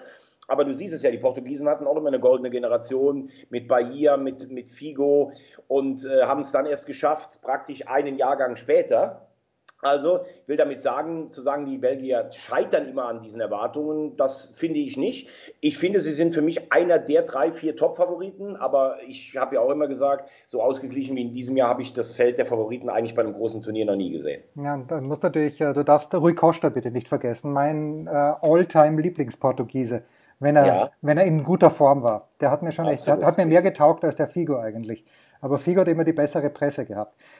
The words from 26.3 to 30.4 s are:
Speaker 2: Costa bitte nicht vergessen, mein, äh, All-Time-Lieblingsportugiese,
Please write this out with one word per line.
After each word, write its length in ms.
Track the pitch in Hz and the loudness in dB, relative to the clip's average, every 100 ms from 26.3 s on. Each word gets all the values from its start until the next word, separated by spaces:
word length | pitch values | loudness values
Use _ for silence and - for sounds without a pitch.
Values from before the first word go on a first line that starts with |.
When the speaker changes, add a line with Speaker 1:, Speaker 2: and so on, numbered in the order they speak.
| 170 | 4
Speaker 2:
Costa 320 | 160 165 151 | 2 4 0
bitte 240 | 127 117 | -2 -4
nicht 160 | 120 - | -6 -4
vergessen, 460 | 139 123 113 143 | -4 -4 -6 -4
mein, 540 | 139 147 156 151 156 160 | 0 0 -2 -6 -8 -4
äh, 40 | |
All-Time-Lieblingsportugiese, 1900 | 147 143 151 156 165 175 165 151 156 175 170 123 - 131 127 120 131 117 117 - _ _ _ | 0 0 2 4 4 4 4 4 4 -2 -2 -6 -2 -2 -2 -4 -4 -4 -6 -8 _ _ _